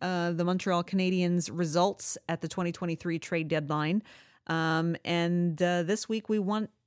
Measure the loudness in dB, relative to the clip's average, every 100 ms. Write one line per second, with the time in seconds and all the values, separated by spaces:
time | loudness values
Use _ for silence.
0 | -4 0 0 0 0 0 0 0 0 0
1 | 2 2 4 2 0 -2 0 4 2 2
2 | -4 -4 -4 -4 -4 -2 -4 -2 -4 -4
3 | -4 -4 -2 -4 0 -2 0 0 0 0
4 | -2 -12 -20 _ -4 -2 0 2 0 -2
5 | -2 0 2 2 2 2 0 2 0 -2
6 | -2 -4 0 0 0 -2 -4 _